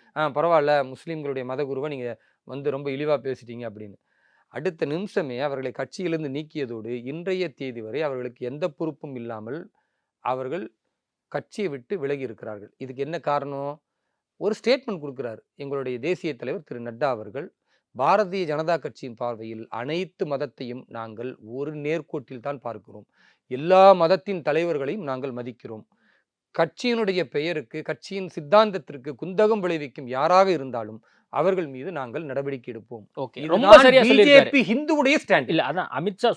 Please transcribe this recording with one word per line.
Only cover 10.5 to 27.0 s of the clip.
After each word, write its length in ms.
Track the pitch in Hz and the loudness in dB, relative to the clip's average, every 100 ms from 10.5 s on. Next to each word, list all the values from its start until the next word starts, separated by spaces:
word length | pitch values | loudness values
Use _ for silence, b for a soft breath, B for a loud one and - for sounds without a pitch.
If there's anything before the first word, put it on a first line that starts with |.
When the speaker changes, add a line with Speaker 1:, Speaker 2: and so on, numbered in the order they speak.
| 165 220 _ _ _ _ _ _ | -6 -8 _ _ _ _ _ _
Speaker 1:
கட்சியை 420 | 143 - - 190 | -8 -8 -6 -4
விட்டு 300 | 139 120 196 | -6 -8 -6
விலகி 220 | 139 143 | -2 -4
இருக்கிறார்கள். 520 | 127 104 110 104 104 _ | -6 -8 -12 -12 -14 _
இதுக்கு 260 | 131 127 | -12 -8
என்ன 160 | 139 165 | -6 -4
காரணம்? 640 | 151 143 139 139 143 147 _ _ _ _ _ _ | -2 -2 -2 -6 -8 -10 _ _ _ _ _ _
ஒரு 180 | 185 214 | -2 0
ஸ்டேட்மெண்ட் 460 | 226 269 247 185 | 0 0 -2 -8
கொடுக்கிறாரு 340 | 143 127 120 110 _ _ | -8 -8 -8 -10 _ _
எங்களுடைய 440 | 139 139 131 123 | -6 -4 -4 -4
தேசிய 360 | 147 180 165 127 | -2 -2 -4 -6
தலைவர் 280 | 123 147 | -6 -8
திரு 180 | - 120 | -8 -10
நட்டா 220 | 117 113 | -10 -2
அவர்கள், 500 | 143 117 104 123 185 _ _ _ _ - | -2 -2 -6 -10 -12 _ _ _ _ 0
"பாரதிய 480 | 143 196 190 190 165 | 4 4 4 0 -2
ஜனதா 340 | 147 160 165 | -2 0 -2
கட்சியின் 360 | 156 - 135 113 | -2 -10 -12 -6
பார்வையில் 520 | 120 113 113 110 113 | -6 -6 -8 -12 -10
அனைத்து 560 | 110 127 165 165 _ 165 | -8 -4 -4 -6 _ -4
மதத்தையும் 580 | 139 139 - 123 123 - | -4 -6 -8 -10 -10 -12
நாங்கள் 500 | 113 113 110 127 - 107 | -12 -12 -10 -10 -12 -12
ஒரு 300 | 123 143 151 | -8 -8 -6
நேர்கோட்டில் 680 | 147 165 147 156 123 127 | -4 -4 -4 -10 -10 -10
தான் 180 | 143 143 | -8 -8
பார்க்கிறோம். 460 | 117 107 98 104 104 _ _ _ _ | -8 -12 -14 -20 -20 _ _ _ _
எல்லா 440 | 127 160 185 196 | -6 4 10 10
மதத்தின் 500 | 185 165 185 208 185 | 10 8 4 2 -2
தலைவர்களையும் 640 | 156 151 170 151 139 214 | 0 0 0 -2 -2 -4
நாங்கள் 300 | 147 131 135 | -4 -6 -6
மதிக்கிறோம். 520 | 123 123 117 123 110 - _ _ _ _ _ _ - | -8 -10 -12 -14 -14 -16 _ _ _ _ _ _ 0
கட்சியினுடைய 680 | 165 - 247 233 | 0 0 0 2